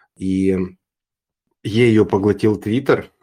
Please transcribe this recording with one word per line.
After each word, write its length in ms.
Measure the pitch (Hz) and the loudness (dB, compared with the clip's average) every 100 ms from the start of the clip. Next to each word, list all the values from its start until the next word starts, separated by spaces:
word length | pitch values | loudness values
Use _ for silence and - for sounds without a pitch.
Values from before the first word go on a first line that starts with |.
| _ _ | _ _
И 400 | 92 95 95 95 92 - _ _ _ _ _ _ _ _ | -6 -2 -2 -2 -4 -10 _ _ _ _ _ _ _ _
ею 420 | - 107 120 107 101 | -6 0 4 4 2
поглотил 540 | 104 104 98 110 104 | 2 0 0 0 -2
Twitter, 460 | - 117 139 113 - _ | -4 -4 0 -2 -2 _